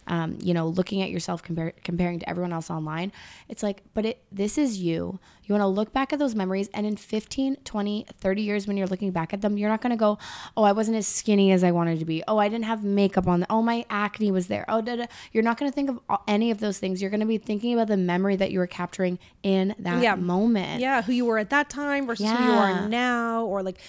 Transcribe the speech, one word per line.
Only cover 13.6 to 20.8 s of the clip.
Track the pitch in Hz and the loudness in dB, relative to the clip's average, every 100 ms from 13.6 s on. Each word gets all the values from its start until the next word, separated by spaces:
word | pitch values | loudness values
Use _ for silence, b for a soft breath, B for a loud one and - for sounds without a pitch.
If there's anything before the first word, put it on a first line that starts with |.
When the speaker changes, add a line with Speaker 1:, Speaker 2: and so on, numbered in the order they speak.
Speaker 1:
my | 233 233 240 | 2 0 -2
acne | 202 208 - 208 | -2 -4 -2 0
was | 185 180 | 0 0
there. | 208 - | -4 -2
Oh, | 220 | -2
da, | 220 240 | 0 -4
da." | 240 B B | -6 B B
You're | 220 | 2
not | 226 233 | 2 2
gonna | 285 | 0
think | 262 277 | 0 -2
of | 240 - | -2 -2
a-, | 202 - | -2 2
any | 208 233 | 2 2
of | 214 | 0
those | 214 190 | -2 -2
things. | 190 185 | -4 -2
You're | 190 | -2
gonna | 208 220 | -2 0
be | 220 | -2
thinking | - 208 240 | -2 -4 0
about | 233 220 | 0 2
the | 202 | 2
memory | 180 175 196 196 | 2 2 2 2
that | 196 | 0
you | 185 | 0
were | 180 | -2
capturing | - 180 - 185 180 B B | -4 -8 -2 -2 -2 B B
in | 196 190 190 214 | 0 2 2 -2
that | 185 247 | -2 2
Speaker 2:
Yeah. | 240 190 | 2 2
Speaker 1:
moment. | 175 180 226 220 - 160 | 0 2 2 2 0 -2